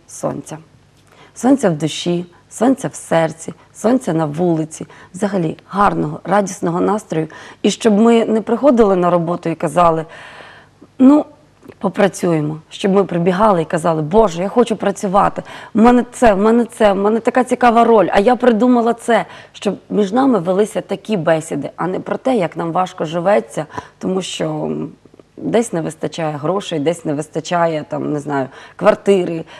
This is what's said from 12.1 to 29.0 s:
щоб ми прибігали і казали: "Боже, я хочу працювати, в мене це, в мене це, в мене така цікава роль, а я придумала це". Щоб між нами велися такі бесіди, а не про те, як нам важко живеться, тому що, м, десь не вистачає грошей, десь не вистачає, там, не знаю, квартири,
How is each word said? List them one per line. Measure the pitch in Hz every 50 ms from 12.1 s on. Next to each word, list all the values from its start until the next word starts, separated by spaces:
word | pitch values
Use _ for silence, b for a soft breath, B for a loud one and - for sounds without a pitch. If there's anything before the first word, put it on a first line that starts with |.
| - - - 180 165 156 151 151 156 156 - _
щоб | - - - 202 185
ми | 202 196
прибігали | - 180 175 170 190 180 180 214 220 202 170 160
і |
казали: | - - 165 151 175 165 156 156
"Боже, | 147 165 220 233 196 160 170 180
я | 196
хочу | - 247 233 - 220
працювати, | - - 202 190 - - 202 180 202 180 165 - - B B B B B B B
в | 208
мене | 214 240 247 247 240 240 -
це, | - 254 226 202
в | 185
мене | 202 220 226 240 233
це, | 220 - - 226 208 196
в |
мене | 190 196 208 214 233
така | 220 - - 254 247
цікава | 240 254 - - 240 220 233 233
роль, | 226 233 214 185 156 -
а | 202
я | 202 233 247
придумала | 220 - 247 233 208 233 247 247 240 226 233 226
це". | 226 - - 233 208 156 B B B B B B
Щоб | - - 208 180 - - -
між | 180 196 208 190 196
нами | 247 269 269 247 196
велися | 160 180 185 185 214 202 - 185
такі | - - 202 190 - - 220
бесіди, | 190 151 170 165 156 156 - 160 147 139 - -
а | - 165
не | 170 185 175
про | 160 - -
те, | - - 262 262
як | 233 175 151 -
нам | 165 175 165 160
важко | 180 185 180 - - -
живеться, | 156 156 175 170 185 208 226 214 - - 165 151 B B B B B B _
тому | - 185 185 185 180
що, | - - - 160
м, | 160 156 151 160 156 156 151 156 160 - - _ _ _ - - _ _
десь | - - 170 160 220 233 - -
не | 170
вистачає | 156 160 156 - - 165 - - 165 156 151
грошей, | 143 139 156 180 202 190 - 180 156
десь | 139 156 175 170 -
не | 165 147
вистачає, | 143 156 - - 165 143 - 180 175 170 165 160 151 147 -
там, | 151 143 135 143 147
не | 147
знаю, | 139 147 143 139 131 131 B B B B B
квартири, | - 175 202 214 -